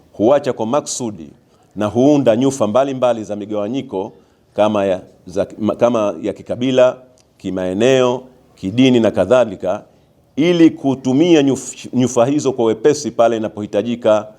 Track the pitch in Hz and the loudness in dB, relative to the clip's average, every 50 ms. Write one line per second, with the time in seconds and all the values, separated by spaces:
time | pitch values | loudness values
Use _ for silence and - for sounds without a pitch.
0 | _ _ _ - 101 127 143 143 139 131 117 - 110 113 131 147 147 - - - | _ _ _ 0 2 2 2 2 0 -4 -4 -4 -4 -2 -2 -2 -4 -4 -10 -8
1 | 123 110 104 82 76 69 - _ _ _ _ _ _ _ - 98 104 104 92 117 | -8 -10 -10 -12 -18 -20 -20 _ _ _ _ _ _ _ -8 -6 -6 -2 0 2
2 | 131 147 147 143 123 117 110 120 135 135 135 - 110 107 104 127 139 143 135 127 | 4 4 4 4 4 2 2 2 0 -2 0 0 -2 0 0 0 0 0 -2 -2
3 | 127 123 117 110 104 90 104 104 101 104 - 104 104 107 131 135 - 135 98 92 | -2 -2 -2 -2 -6 -10 -10 -10 -8 -8 -6 -6 -4 -4 -6 -8 -8 -6 -8 -8
4 | 101 113 - _ _ _ _ _ _ _ - 104 104 107 104 101 98 98 90 78 | -8 -8 -12 _ _ _ _ _ _ _ -2 0 0 2 2 0 0 0 -2 -4
5 | - - _ _ _ 90 85 98 90 - - - 107 104 - - 120 120 123 110 | -6 -18 _ _ _ -10 -6 -6 -6 -6 -6 -6 -4 -4 0 0 0 0 0 0
6 | 104 101 85 80 104 98 95 - - - 90 117 127 135 131 127 127 127 127 - | -2 -2 -4 -4 -6 -8 -8 -8 -10 -10 -8 -4 -4 0 2 4 2 2 2 -4
7 | - _ _ _ _ _ _ _ - 95 92 92 92 90 92 101 113 131 131 131 | -16 _ _ _ _ _ _ _ -10 -8 -6 -4 -4 -4 -2 2 2 4 4 4
8 | 127 123 123 - - - _ _ _ _ _ - 95 95 107 123 135 131 123 117 | 2 0 0 -4 -8 -16 _ _ _ _ _ -10 -8 -4 0 2 4 4 4 4
9 | 110 101 - 101 90 95 123 127 120 107 92 - - 90 101 110 - _ _ _ | 2 2 2 0 2 2 4 2 2 0 -4 -8 -6 -6 -6 -6 -8 _ _ _
10 | _ _ _ _ _ _ - 131 160 175 175 170 165 151 - - - 135 131 131 | _ _ _ _ _ _ -4 -2 0 0 4 6 4 4 4 2 -4 -4 -4 -2
11 | - 127 127 143 170 180 165 147 139 135 127 131 - - - - - - - 123 | -2 0 2 2 4 4 4 4 4 2 -2 -2 -6 -14 -16 -16 -14 -6 -2 -2
12 | 127 117 - 120 117 139 147 147 131 135 - 123 113 113 107 107 - 151 143 143 | -2 0 2 2 2 2 0 -2 -2 -2 -2 0 0 0 0 2 2 2 2 2
13 | - 110 - - 117 117 117 110 110 101 - 104 104 - - - 117 120 120 117 | -4 -8 0 2 2 2 2 -2 -6 -8 -8 -10 -10 -4 -4 -4 -4 -4 -6 -2
14 | - 110 107 104 104 - - | 2 2 2 2 0 -6 -20